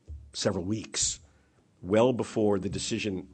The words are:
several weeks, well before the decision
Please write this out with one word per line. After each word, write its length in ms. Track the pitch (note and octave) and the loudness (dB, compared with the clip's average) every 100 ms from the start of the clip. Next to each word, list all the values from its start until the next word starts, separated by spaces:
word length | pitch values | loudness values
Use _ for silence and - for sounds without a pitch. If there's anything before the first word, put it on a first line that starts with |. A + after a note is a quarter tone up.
| - - - | -18 -16 -12
several 300 | - A2+ G2+ | -2 0 0
weeks, 560 | F2+ A2 D#2+ - - - - _ _ _ _ _ | -2 -4 -4 -2 -2 -4 -12 _ _ _ _ _
well 320 | F2+ G#2+ B2 | 2 4 6
before 460 | A#2+ G#2+ - G#2+ G2+ | 4 -2 2 2 2
the 100 | F#2 | 0
decision 580 | F#2 - A2+ G#2+ F#2 - | -4 -4 -4 -4 -6 -8